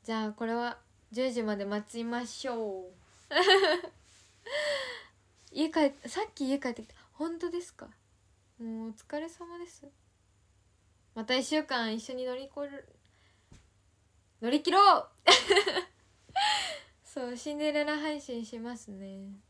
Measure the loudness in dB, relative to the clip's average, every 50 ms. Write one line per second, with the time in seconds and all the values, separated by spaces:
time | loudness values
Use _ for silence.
0 | _ -4 -4 -2 -4 -4 -6 -6 -4 -2 -2 -2 -2 -4 -6 -8 _ _ _ _
1 | _ _ -4 -2 -2 0 0 -2 -2 -2 -2 -2 -2 -2 -4 -4 -4 -6 -8 -8
2 | -6 -4 -4 -4 -6 -6 -10 -8 -6 -6 -4 -4 -4 -4 -6 -8 -10 -14 -18 -20
3 | _ _ _ -20 -14 _ 2 4 6 8 8 8 8 6 4 2 -2 -12 _ -20
4 | _ -20 -20 -20 -20 _ _ _ _ -6 -4 -2 0 0 -2 -2 -4 -8 -10 -14
5 | -16 -20 _ _ _ _ _ _ _ -10 -2 0 0 2 4 2 2 2 2 -4
6 | -14 -8 -4 -4 -6 -6 _ -6 -2 -2 -2 -2 -2 -6 -8 -8 -14 -18 -20 -20
7 | -20 _ _ -6 -6 -6 -4 -6 -6 -6 -6 -6 -8 -10 _ -20 -20 -20 -20 _
8 | _ _ _ _ _ _ _ _ _ _ _ -12 -10 -8 -8 -8 -8 -10 -12 -14
9 | -12 _ -8 -8 -8 -8 -12 -16 -16 -14 -12 -14 -14 -14 -16 -20 -20 -20 _ _
10 | _ _ _ _ _ _ _ _ _ _ _ _ _ _ _ _ _ _ _ _
11 | _ _ _ -10 -4 0 0 0 0 0 0 0 0 0 -2 -2 -2 -2 -4 -6
12 | -6 -8 -8 -6 -6 -6 -6 -8 -10 -12 -10 -10 -10 -10 -12 -16 -18 -20 _ _
13 | _ _ _ _ _ _ _ _ _ _ -20 -20 _ _ _ _ _ _ _ _
14 | _ _ _ _ _ _ _ _ -2 0 0 2 2 4 6 10 10 10 8 8
15 | 4 -6 _ _ _ 8 8 8 6 4 4 4 4 4 0 -2 -4 -6 _ _
16 | _ _ _ _ _ -6 -2 2 4 4 4 2 0 -4 -8 -10 -14 -20 _ _
17 | _ -12 -8 -6 -6 -6 -6 -8 -6 -6 -4 0 0 0 2 0 0 0 -2 -2
18 | -4 -4 -6 -6 -8 -8 -8 -8 -8 -8 -10 -10 -10 -10 -12 -12 -14 -16 -14 -14
19 | -14 -14 -14 -14 -14 -14 -16 -18 _